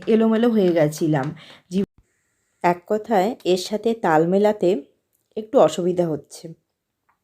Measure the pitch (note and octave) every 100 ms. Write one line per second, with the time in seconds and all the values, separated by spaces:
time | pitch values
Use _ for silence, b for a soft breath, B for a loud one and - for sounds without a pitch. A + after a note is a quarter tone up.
0 | - A3 A3 A3 A#3+ A3 F3+ E3 D3+ D#3
1 | E3 D3+ C#3+ D#3 B B _ F#3 G3 _
2 | _ _ _ _ _ _ F3 F3 - G#3+
3 | G#3+ G#3+ G3 C4 - F3+ - G#3+ A3+ A#3
4 | F#3 D#3 E3 F#3+ G#3 G#3+ F3 A3+ - _
5 | _ _ _ - A3 C4+ D#3 F3 F3 F3
6 | E3+ D3 - - E3 D#3+ _ _ _ _
7 | _ _